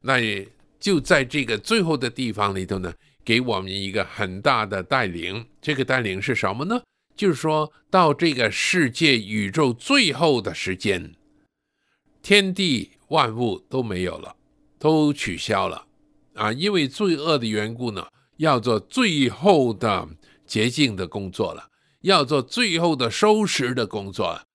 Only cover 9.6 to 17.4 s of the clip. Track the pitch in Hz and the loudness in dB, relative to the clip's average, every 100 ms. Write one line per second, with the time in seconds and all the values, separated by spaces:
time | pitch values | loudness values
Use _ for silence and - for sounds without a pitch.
9.6 | 139 117 - 277 196 135 165 127 101 80 | 0 0 0 2 2 2 2 2 0 -6
10.6 | - 92 107 92 78 - _ _ _ _ | -6 -4 -2 -2 -4 -18 _ _ _ _
11.6 | _ _ _ _ _ _ - 202 196 185 | _ _ _ _ _ _ 4 4 4 0
12.6 | 185 123 - _ _ 156 127 110 120 92 | 0 0 -2 _ _ 0 0 0 -2 -2
13.6 | _ 131 117 92 90 80 - - _ _ | _ -4 -4 -2 -4 -6 -16 -20 _ _
14.6 | _ _ 151 156 151 147 - 85 - 101 | _ _ 2 4 2 0 -6 -6 -2 0
15.6 | 92 85 - _ _ _ _ - 107 120 | -2 -6 -16 _ _ _ _ -6 -4 -2
16.6 | 190 196 139 - 208 156 156 147 | 0 0 -2 0 -2 0 2 0